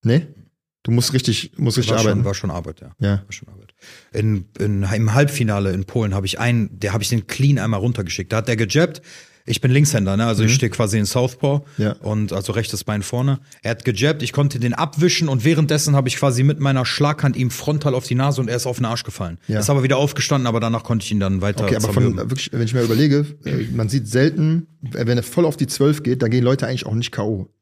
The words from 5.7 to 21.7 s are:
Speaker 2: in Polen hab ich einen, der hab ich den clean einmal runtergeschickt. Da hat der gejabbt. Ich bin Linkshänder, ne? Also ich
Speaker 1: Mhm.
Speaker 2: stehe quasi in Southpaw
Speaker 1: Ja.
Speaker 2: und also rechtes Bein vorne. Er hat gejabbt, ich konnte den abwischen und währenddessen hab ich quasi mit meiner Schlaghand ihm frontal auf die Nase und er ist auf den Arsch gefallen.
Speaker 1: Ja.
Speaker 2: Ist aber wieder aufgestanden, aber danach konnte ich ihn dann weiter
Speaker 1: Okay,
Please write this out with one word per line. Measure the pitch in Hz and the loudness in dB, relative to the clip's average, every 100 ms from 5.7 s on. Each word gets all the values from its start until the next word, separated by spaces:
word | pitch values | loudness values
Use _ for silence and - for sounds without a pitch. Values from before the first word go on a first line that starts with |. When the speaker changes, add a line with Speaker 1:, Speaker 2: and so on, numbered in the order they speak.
Speaker 2:
in | 92 98 | -2 -4
Polen | 123 110 98 | -2 0 -2
hab | 98 | -4
ich | - | -2
einen, | 117 120 104 92 | 0 0 -2 -4
der | 104 | -4
hab | 107 | -2
ich | 98 | -2
den | 117 - | -2 -4
clean | - 139 139 | 0 2 2
einmal | 104 107 | 0 0
runtergeschickt. | 110 120 92 - 90 | -2 -2 -4 -6 -4
Da | 110 | -2
hat | 104 | -2
der | 113 | -2
gejabbt. | 110 143 170 151 - - - _ - | 0 2 0 -2 -18 -20 -20 _ -6
Ich | 110 | 0
bin | 131 | 2
Linkshänder, | 131 147 117 95 98 | 4 4 2 2 2
ne? | 117 | 2
Also | 107 | 2
ich | 110 | 2
Speaker 1:
Mhm. | 127 | 2
Speaker 2:
stehe | 127 | 0
quasi | - 110 110 | 0 0 2
in | 104 | 0
Southpaw | 127 127 - 143 143 143 - | 0 0 0 0 0 -4 -4
Speaker 1:
Ja. | 107 - | -2 -2
Speaker 2:
und | - 107 104 | -4 -2 -2
also | 95 95 | -4 -4
rechtes | 107 110 104 | -4 -4 -6
Bein | - 107 | -4 -4
vorne. | 101 120 135 135 - - | -4 -2 0 0 -4 -10
Er | - | -6
hat | 117 - | -4 -2
gejabbt, | 101 135 156 | 0 0 0
ich | - | -4
konnte | - 143 123 | 0 0 0
den | 120 | -2
abwischen | 117 151 147 175 - 165 | 0 -4 0 0 2 0
und | 135 113 | 2 2
währenddessen | 170 147 151 147 139 | 2 2 2 2 2
hab | 127 | 2
ich | - | 0
quasi | 143 123 | 0 2
mit | 135 151 | 2 2
meiner | 139 135 123 | 0 0 0
Schlaghand | - 147 147 147 123 | 0 0 2 0 0
ihm | 127 | -2
frontal | - - 151 143 | -2 -4 0 0
auf | 127 123 | -2 0
die | 123 | 0
Nase | 135 135 | 2 0
und | 120 | -2
er | 120 | -2
ist | 131 | -4
auf | 120 | -2
den | 120 | -2
Arsch | 117 | -4
gefallen. | - - 92 82 - | -8 -8 -8 -8 -4
Speaker 1:
Ja. | 107 | -2
Speaker 2:
Ist | 104 | 2
aber | 143 | 2
wieder | 127 135 | 2 2
aufgestanden, | 143 - - 143 123 | 2 0 0 0 2
aber | 113 | 0
danach | 113 113 | 0 -2
konnte | - 117 98 | 0 -2 0
ich | |
ihn | 107 | -2
dann | 98 95 | 0 0
weiter | 101 101 | 0 0
Speaker 1:
Okay, | 104 | 0